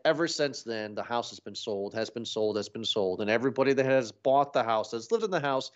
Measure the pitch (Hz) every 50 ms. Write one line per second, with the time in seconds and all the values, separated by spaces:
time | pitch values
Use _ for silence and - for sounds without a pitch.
0 | - 156 160 147 165 156 - - 147 139 131 - - 117 117 110 107 104 104 104
1 | 92 - 120 120 117 - 101 95 - 110 101 - - 117 104 98 98 104 - 113
2 | 110 - - 120 113 - - 110 107 107 104 107 101 - - 113 110 - - 110
3 | 98 92 92 90 107 101 110 117 123 135 113 131 135 135 135 127 131 131 135 131
4 | 123 107 - _ _ 139 135 143 143 139 - 135 117 113 113 110 104 - - 117
5 | 113 - 226 226 220 208 190 160 143 143 135 131 131 - -